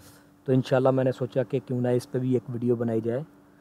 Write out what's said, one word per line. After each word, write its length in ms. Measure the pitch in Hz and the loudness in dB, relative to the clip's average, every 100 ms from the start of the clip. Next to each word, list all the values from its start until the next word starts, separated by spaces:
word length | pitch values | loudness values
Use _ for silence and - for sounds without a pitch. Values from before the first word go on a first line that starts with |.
| - - - _ - | -20 -20 -20 _ 0
तो 60 | |
इंशाल्लाह 400 | 131 123 131 131 | 2 2 2 4
मैंने 180 | 131 131 | 2 0
सोचा 320 | 123 120 135 | -2 -2 -2
कि 160 | 123 135 | -2 -4
क्यों 200 | - 123 | -4 -2
ना 100 | 123 | 0
इस 140 | 123 - | 0 -2
पे 140 | 127 | -4
भी 160 | 127 127 | 0 0
एक 140 | - | -2
video 260 | 120 120 117 | -4 0 0
बनाई 260 | 117 113 | 0 -2
जाए। 220 | 113 123 160 - - - | -2 -6 -8 -16 -20 -20